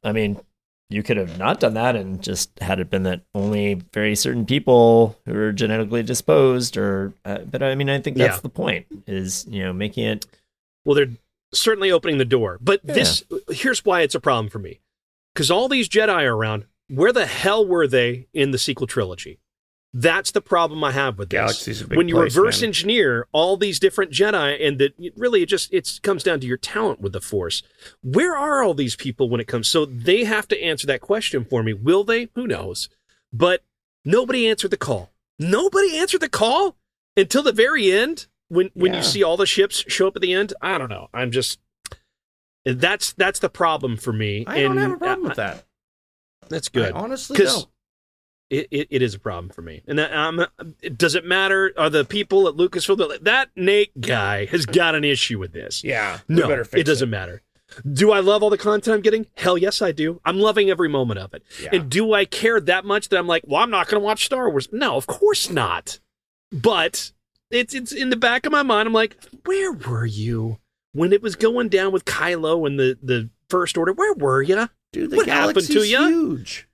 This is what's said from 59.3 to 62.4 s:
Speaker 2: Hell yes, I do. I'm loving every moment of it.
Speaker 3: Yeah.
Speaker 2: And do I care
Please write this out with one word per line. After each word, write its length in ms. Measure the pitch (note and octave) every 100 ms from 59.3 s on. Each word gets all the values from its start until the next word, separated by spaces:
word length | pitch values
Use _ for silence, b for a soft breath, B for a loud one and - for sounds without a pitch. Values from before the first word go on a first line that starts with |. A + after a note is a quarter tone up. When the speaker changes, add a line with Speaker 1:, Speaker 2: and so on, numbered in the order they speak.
| -
Speaker 2:
Hell 220 | F#3 F3+
yes, 240 | F#3+ -
I 80 | G3
do. 300 | D3+ D#3 E3+
I'm 140 | - F#3
loving 320 | G#3+ G#3+ G3
every 180 | F3 E3+
moment 300 | C#3+ B2 G2
of 160 | F#2+
it. 80 | E2+ _ B
Speaker 3:
Yeah. 100 | D#2
Speaker 2:
And 180 | F3+ C#3+
do 220 | D#3 A3
I 120 | G#3
care 360 | G3 -